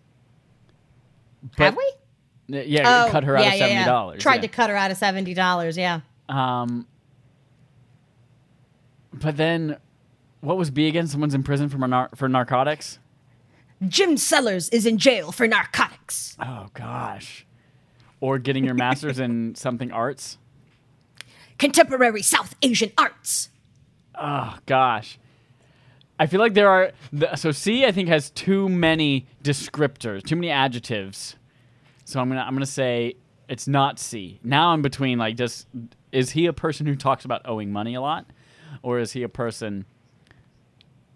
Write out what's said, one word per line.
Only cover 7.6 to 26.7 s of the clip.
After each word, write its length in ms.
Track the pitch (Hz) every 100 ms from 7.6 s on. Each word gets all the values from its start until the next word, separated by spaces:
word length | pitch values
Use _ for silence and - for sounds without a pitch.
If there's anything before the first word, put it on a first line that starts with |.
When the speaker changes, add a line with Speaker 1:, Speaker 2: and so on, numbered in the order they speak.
| _ _ _ _ _ _ _ _ _ _ _ _ _ _ _
Speaker 1:
but 240 | 120 151 147
then, 400 | 160 165 160 147 _ _ _ _ _ _
what 160 | 143 185
was 140 | 160
B 160 | 135 156
again? 200 | 160 165
Someone's 280 | 143 151 139
in 80 |
prison 260 | 135 139 147
for 80 | 135
nar-, 320 | 127 127 127 -
for 120 | 135
narcotics? 720 | 127 117 127 135 151 - - _ _ _ _ _ _ _ - 185
Speaker 2:
Jim 300 | - 381 294
Sellers 520 | - 302 240 185 165
is 160 | 233 226
in 120 | 220
jail 340 | 247 226 156
for 140 | - 233
narcotics. 920 | 214 - - 240 - - - - -
Speaker 1:
Oh, 280 | 123 120 101
gosh. 720 | - 113 123 113 98 - - - _ _ _ _ _ _ -
Or 180 | 131 135
getting 240 | 123 135
your 100 | 135
master's 460 | 127 123 131 151 131
in 340 | 123 117 113 113
<laughs> 0 |
something 360 | 127 117 123
arts? 460 | 113 123 131 - - _ _ _ _ _ _ _ - - - - -
Speaker 2:
Contemporary 640 | 285 - 320 262 240 214
South 340 | - - - -
Asian 300 | 269 220 220 -
arts. 520 | 277 - - - - _ _ _ _ _ _ -
Speaker 1:
Oh, 380 | 147 143 117 - -
gosh. 540 | 131 127 110 - - _ _ _ _ _ _ _ _ _ -
I 80 | 156
feel 120 | 190
like 140 | 233
there 160 | 202
are, 220 | 202